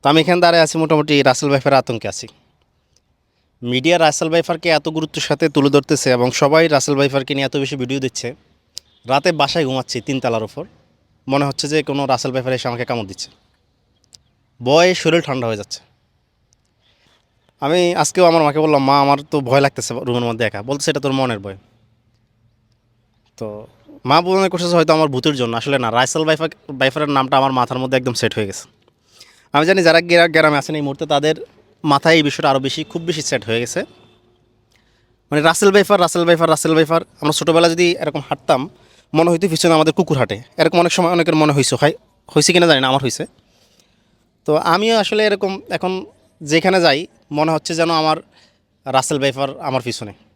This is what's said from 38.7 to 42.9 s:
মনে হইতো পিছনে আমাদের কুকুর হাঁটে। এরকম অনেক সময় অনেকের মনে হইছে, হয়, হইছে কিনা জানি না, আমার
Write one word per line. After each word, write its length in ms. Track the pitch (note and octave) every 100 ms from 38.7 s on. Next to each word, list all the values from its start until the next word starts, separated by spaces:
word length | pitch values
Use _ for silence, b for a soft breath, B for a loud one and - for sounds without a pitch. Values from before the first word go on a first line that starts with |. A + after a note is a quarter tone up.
| _ b b b
মনে 160 | D#3 E3+
হইতো 180 | E3+ F#3+
পিছনে 260 | D#3+ F3+
আমাদের 180 | D#3+ D#3
কুকুর 260 | D#3 F3 C#3
হাঁটে। 240 | A#2 G#2 B2 -
এরকম 220 | D#3+ F3
অনেক 140 | E3+
সময় 200 | - E3+
অনেকের 220 | F3 E3
মনে 180 | D#3+ D3+
হইছে, 240 | C#3+ C3 B2+
হয়, 120 | D3 D#3+ _ _ - -
হইছে 160 | D3
কিনা 140 | F3 E3+
জানি 140 | C#3+
না, 80 |
আমার 140 | C3